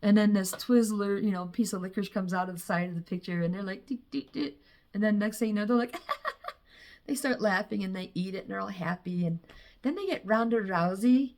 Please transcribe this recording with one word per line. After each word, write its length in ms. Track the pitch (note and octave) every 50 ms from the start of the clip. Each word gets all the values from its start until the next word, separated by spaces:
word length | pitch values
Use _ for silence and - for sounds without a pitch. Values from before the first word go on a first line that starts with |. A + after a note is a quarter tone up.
and 140 | - G#3 G3+
then 160 | G#3+ G#3+ G#3
this 200 | G#3 G3+ F#3+ F#3
Twizzler, 680 | - - - - B3 A#3+ A#3 G#3+ G#3+ G#3 G3+ G3+ G3+ G3+
you 80 | - G#3+
know, 160 | G3 F3+ F3+
piece 260 | F3 F3 - A#3 G3+
of 100 | - F#3+
licorice 260 | F3+ F#3 F#3 - G3+ F#3+
comes 260 | - G#3+ F#3+ F3+ F3+
out 140 | F#3 F3+ F#3
of 80 | F3+
the 40 | E3+
side 280 | - - G3 E3+ F3 F3+
of 60 | F3
the 60 | E3+
picture, 420 | E3+ - F#3 F3+ F3+ - F3+ E3+
and 120 | E3+ E3+ F3+
they're 80 | F#3+
like, 240 | G3+ F#3+ F#3+ B3 -
Deet, 240 | - C4+ A#3+ - _
deet, 220 | - C#4 C#4 -
deet. 280 | - - D4 C#4 C#4+ - _ _ _ _ _ _
And 100 | _ G3+
then 160 | G#3 G#3+ G#3+ G#3
next 200 | G3+ G#3+ A3 -
thing 100 | A#3+ A3
you 60 | G#3
know, 100 | G#3 G#3
they're 120 | G#3 B3
like, 220 | A#3+ A#3 B3 - E4+ - - C#5 - - D5+ - - _ - -
<laughs> 520 | _ _ _ - - - - - - _
they 80 | - C#4+
start 260 | B3+ - C#4 B3 -
laughing, 420 | - G#3 F#3+ F#3 G#3 G3 A3 G#3
and 120 | G3+ F#3+ F#3
they 160 | F#3+ F#3 - -
eat 200 | E3+ F3+ F#3+ F#3
it, 80 | F#3+
and 80 | F#3 -
they're 100 | F#3+ G3
all 80 | G3 G3
happy, 580 | G3 F#3 F3 E3+ F3+ F3+ - F3+ F3+ F3 F3
and 140 | E3+ E3 E3+ - - - - - - - _
then 120 | - C4 D#4
they 120 | G4 G4+
get 200 | G4 F4 - -
Ronda 340 | F#3 A3 A3+ A#3 A#3 A3+ A3+
Rousey 760 | G#3 F#3+ F#3+ F3 E3+ F3 F#3 F#3+ G#3 B3 B3+ C4 C#4 B3+ -